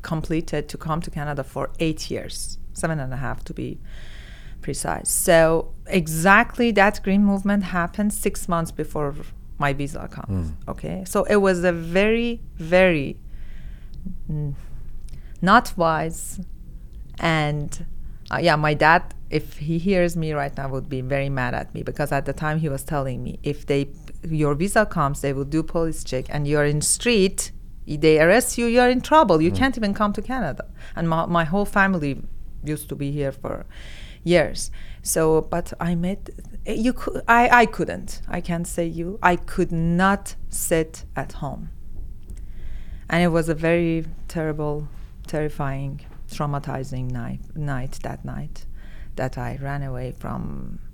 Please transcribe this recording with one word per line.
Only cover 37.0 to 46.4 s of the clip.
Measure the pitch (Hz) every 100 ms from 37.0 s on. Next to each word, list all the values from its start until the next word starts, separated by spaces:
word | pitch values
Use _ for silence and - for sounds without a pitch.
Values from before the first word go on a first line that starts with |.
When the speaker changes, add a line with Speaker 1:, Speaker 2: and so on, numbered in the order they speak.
| - - -
Speaker 1:
I, | 233 240 240
I | 220
couldn't. | - 165 87 185 - -
I | 180
can't | 175 170 170
say | - 170
you. | 165 170 208
I | 180 175
could | - - 175
not | 165 170 170 190 196 - - -
sit | - - 165 160 - - -
at | 135
home. | - 143 - 160 - - - - - - - - - - - - - -
And | 165
it | 175
was | 165 156
a |
very | 156 165 170 170 165 160 - -
terrible, | 170 156 151 147 147 151 - - - -
terrifying | 156 151 - 139 135 139 139 - - -
traumatizing | -